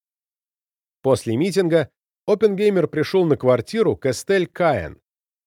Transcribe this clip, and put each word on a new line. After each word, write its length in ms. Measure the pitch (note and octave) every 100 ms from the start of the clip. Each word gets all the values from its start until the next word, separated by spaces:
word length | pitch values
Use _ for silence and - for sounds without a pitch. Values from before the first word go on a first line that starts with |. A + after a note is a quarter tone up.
| _ _ _ _ _ _ _ _ _ _
После 340 | C3+ B2 A#2 A#2
митинга 520 | F#3+ F3 E3+ D#3+ B2+ _ _ _ -
Оппенгеймер 600 | G#3 A3 F#3+ G#3 F#3+ D3+
пришёл 380 | D3+ C#3 F#3+ E3+
на 100 | B2+
квартиру 600 | B2+ B2 - A3+ F3+ -
к 100 | C3+
Эстель 420 | A#2 - G3 E3+
Каэн, 500 | - E3 A#2 D2+ - _ _ _ _